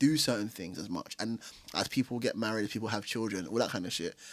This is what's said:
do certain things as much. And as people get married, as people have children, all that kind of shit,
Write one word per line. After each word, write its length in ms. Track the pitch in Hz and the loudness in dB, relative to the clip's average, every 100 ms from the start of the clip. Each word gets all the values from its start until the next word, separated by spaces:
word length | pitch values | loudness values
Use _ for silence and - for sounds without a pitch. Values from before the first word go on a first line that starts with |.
do 160 | 139 156 | 6 6
certain 320 | 135 113 107 | 4 2 0
things 280 | - 87 87 | -4 -6 -6
as 100 | 98 | -4
much. 240 | 87 - - | -4 -4 -6
And 180 | 110 113 - - - | -4 -4 -8 -16 -6
as 120 | 92 98 | -2 0
people 320 | 135 123 120 | 2 0 2
get 160 | 117 107 | 0 2
married, 280 | 110 110 | 0 2
as 60 | 101 | 0
people 160 | 110 107 | -2 0
have 160 | 107 - | -2 -2
children, 400 | 117 110 95 82 | -2 0 -2 0
all 120 | 113 | 2
that 120 | 107 | 2
kind 160 | 98 90 | 0 -2
of 60 | |
shit, 240 | - 85 - - | -2 -4 -6 -14